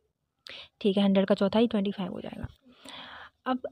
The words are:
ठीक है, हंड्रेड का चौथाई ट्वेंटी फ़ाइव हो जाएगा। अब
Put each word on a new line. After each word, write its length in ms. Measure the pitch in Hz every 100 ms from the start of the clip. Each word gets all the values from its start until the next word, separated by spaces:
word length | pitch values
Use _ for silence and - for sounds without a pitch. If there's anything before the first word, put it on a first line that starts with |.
| _ _ _ _ - - - -
ठीक 160 | 214 190
है, 60 |
हंड्रेड 240 | 202 196 190
का 80 |
चौथाई 320 | 202 196 214 233
ट्वेंटी 220 | 208 202
फ़ाइव 200 | 202 180
हो 80 | -
जाएगा। 260 | - - - _ _ - - - - - - _ 254
अब 140 | 254 -